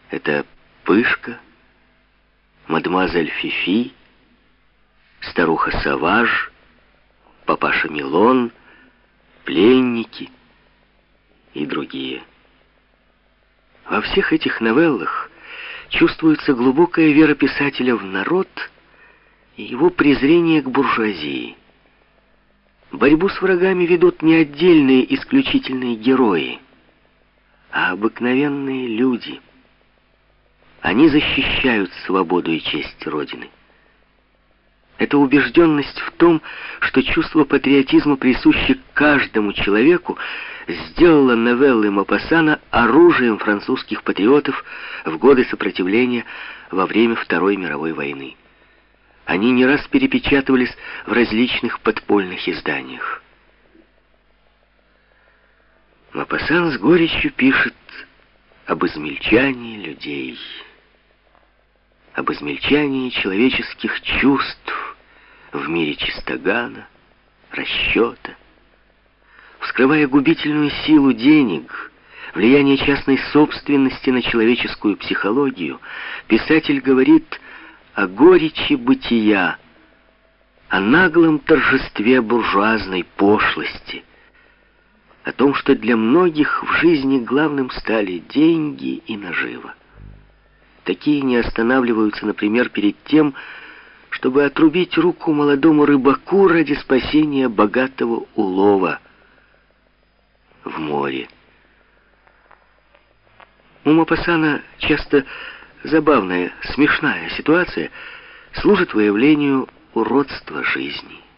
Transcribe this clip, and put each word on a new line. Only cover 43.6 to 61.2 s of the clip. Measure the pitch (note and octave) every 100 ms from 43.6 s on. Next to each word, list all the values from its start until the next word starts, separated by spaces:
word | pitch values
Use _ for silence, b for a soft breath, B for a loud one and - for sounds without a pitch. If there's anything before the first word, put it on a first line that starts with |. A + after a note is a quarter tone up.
| - B2+ - G#2
патриотов | - - G#2 C#3+ C#3+ C3+ B B B B
в | D#2+ D#2+
годы | A#2+ B2+ A#2
сопротивления | G#2+ G2 - F#2 A2 B2+ A#2+ - B B B B
во | F2+ F#2+
время | G2 A#2 A2+
Второй | - E2+ F#2+ G2
мировой | F2 D2 D#2+
войны. | D2 C#2+ C#2 C2+ - _ _ _ _ _ _ _ _
Они | - E2+ A#2
не | B2+ B2+
раз | C#3+ -
перепечатывались | C3+ C3+ - - C#3 C3+ C3 A#2+ - B B
в | -
различных | A2+ A2 G#2+ B2 - A#2 -
подпольных | A2+ A2 - G2+ F#2 - -
изданиях. | D#2+ - C#2+ C2 B1+ - - _ _ _ _ _ _ _ _ _ _ _ _ _ _ _ _ _ _ _ _ _ _ _ _ _ _ _ _ _
Мопассан | - C#2 D#2 E2 E3 E3+
с | B2+
горечью | G#2+ E3+ E3 - D3
пишет | - C3 - - _ - - - _ _ _ _ _ -
об | D#2+ F2
измельчании | D#2 D2+ C#2 - A2 C3+ B2 A#2 G#2+
людей, | E2+ - - C#3+ C3 A#2+ - - - _ _ _ _ _